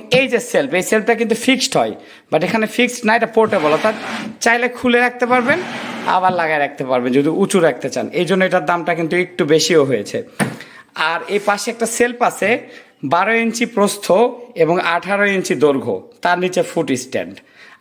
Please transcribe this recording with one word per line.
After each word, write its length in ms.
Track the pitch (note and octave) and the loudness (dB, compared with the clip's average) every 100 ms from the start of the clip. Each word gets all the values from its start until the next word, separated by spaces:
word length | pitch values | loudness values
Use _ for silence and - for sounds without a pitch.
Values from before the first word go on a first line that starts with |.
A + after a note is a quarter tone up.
| - | 2
এই 160 | B3+ B3+ | 2 2
যে 120 | A3+ | -2
সেলফ, 340 | - C#3 C3+ | 0 -2 0
এই 80 | F3+ | -2
সেলফটা 340 | F3+ A3 G3+ A3+ | 0 0 2 0
কিন্তু 200 | A3+ A3 | 0 0
ফিক্সড 420 | - C4 - D3+ | 0 0 0 0
হয়, 160 | A2+ F#2+ - - - | 0 -4 -16 -20 -2
but 120 | D#3 | -2
এখানে 240 | F3+ A3 G#3+ | 0 -2 -2
ফিক্সড 380 | - A#3+ A#3+ G#3+ | 0 0 0 0
না, 100 | A#3 | 0
এটা 100 | A3+ | 2
পোর্টেবল, 460 | A3+ G#3+ G3+ D3+ | 2 2 2 2
অর্থাৎ 240 | D3+ G#3+ A3 - - - - | 2 0 -2 -8 -10 -12 -2
চাইলে 280 | A#3 A#3 A#3+ | 0 2 0
খুলে 320 | B3 B3+ A#3+ | -2 0 2
রাখতে 260 | B3 B3 A#3+ | 0 0 0
পারবেন, 340 | B3 A#3+ F4 - - - - - | 2 2 -2 -2 -10 -10 -8 -2
আবার 280 | F3+ F#3 | 2 2
লাগায় 260 | F3 D#3+ D3+ | 0 0 0
রাখতে 260 | C#3 C#3+ C3 | -2 -4 -2
পারবেন 280 | B2+ B2+ | 0 2
যদি 160 | C3 D#3 | 2 2
উঁচু 300 | F3 G3 F#3+ | 0 2 4
রাখতে 300 | D#3+ - C3 | 4 4 -4
চান, 200 | B2 A2 | -4 -4
এই 120 | D#3 E3 | -2 0
জন্য 200 | F#3+ F#3 | 2 2
এটার 200 | F3+ E3+ | 2 0
দামটা 300 | F3 E3 E3+ | -2 -2 -2
কিন্তু 200 | D#3+ F3 | -2 -2
একটু 300 | F3+ - D3+ | -2 -2 2
বেশিও 380 | D#3 - D#3+ | 2 4 4
হয়েছে। 400 | C3+ A2+ G2+ A#2+ - - C3 - - - - - | 4 0 -4 -8 -10 -6 -6 -6 -18 -20 -18 -4
আর 240 | D#3+ E3+ - | -2 -2 -4
এই 120 | G3+ G#3 | -2 0
পাশে 260 | G#3 A#3 | -2 -4
একটা 140 | A3 A3+ | -4 -4
সেলফ 360 | - A#3+ A#3+ | 0 -2 2
আছে 380 | G3+ - G3 B3 - - - _ | -2 0 0 -2 -4 -20 -20 _
বারো 320 | C#3 E3+ G3 A3+ | -2 0 2 0
ইঞ্চি 300 | A3+ A3+ A#3+ | 0 -2 -4
প্রস্থ 460 | G3 G3+ - - F#3+ B3+ - - F3 | 0 0 0 0 2 2 -2 -14 0
এবং 240 | D#3 F3+ | 2 2
আঠারো 460 | E3 E3+ F3+ G3+ G3+ | 0 -2 -2 0 2
ইঞ্চি 300 | F#3+ - D3+ | 0 -2 2
দৈর্ঘ্য, 540 | D3 C3+ A#2 F#2 - - | 2 2 -2 -6 -8 -4
তার 180 | F3 F3+ | -2 0
নিচে 220 | F3+ E3 | 0 -2
ফুট 280 | D#3 E3+ C#3 | -2 -2 -2
স্ট্যান্ড। 460 | B2 - G#2+ E2+ - _ _ - - | -4 -4 -8 -8 -14 _ _ -20 -4